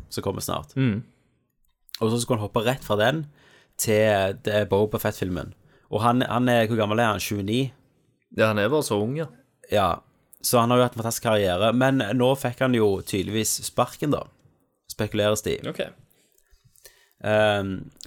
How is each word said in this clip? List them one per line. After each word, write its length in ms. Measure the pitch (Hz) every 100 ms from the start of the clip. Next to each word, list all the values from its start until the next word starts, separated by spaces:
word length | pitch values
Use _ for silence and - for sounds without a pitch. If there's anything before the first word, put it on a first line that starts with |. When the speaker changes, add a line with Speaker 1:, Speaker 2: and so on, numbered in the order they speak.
| -
Speaker 1:
som 140 | -
kommer 160 | 101 98
snart. 320 | - - -
Speaker 2:
Mm. 280 | 131 131 104 120 _ _ _ _ _ _ _ _ -
Speaker 1:
Og 100 | 110
så 100 | 120
skulle 180 | 120 120
han 80 | 104
hoppe 160 | 120
rett 180 | 110 135
fra 120 | - 104
den 300 | 113 156 147 - _ - _ -
til 600 | - 107 110 101 95 101
det 260 | - 104 98
Boba 280 | 98 107 113
Fett-filmen. 540 | 107 - 92 87 - - _ _ _
Og 100 | 104
han, 200 | 117 123
han 260 | 127 117 123
er, 180 | 120 110
hvor 100 | 117
gammel 200 | 104 110
er 100 | 117
han? 80 | 98
Tjueni? 520 | - 104 98 120 131 - _ _ _ _ _ 117
Speaker 2:
Ja, 100 | 110
han 120 | 107
er 100 | 104
bare 120 | 151
så 180 | 139 107
ung, 140 | 107 147
ja. 80 | 160 - _ _ -
Speaker 1:
Ja, 280 | 104 92 - - _ _ -
så 180 | - 123
han 100 | 117
har 80 | 123
jo 40 |
hatt 120 | 123 117
en 60 |
fantastisk 220 | 113 -
karriere, 480 | 117 107 95 87 110
men 240 | 120 131 135 104 123
nå 160 | 127 135
fikk 220 | 123 123
han 120 | 131
jo 260 | 120 107 95
tydeligvis 580 | - 104 90 110 107 - -
sparken, 440 | - 123 - 151
da. 100 | 135 - _ _ _ _ _ _
Spekuleres 520 | - 107 104 104 107
det 160 | 92 -
i. 80 | -
Speaker 2:
Ok. 120 | - - - _ _ _ _ _ _ _ _ - _ _ _
Speaker 1:
Ehm, 680 | 104 107 107 101 98 95 98 -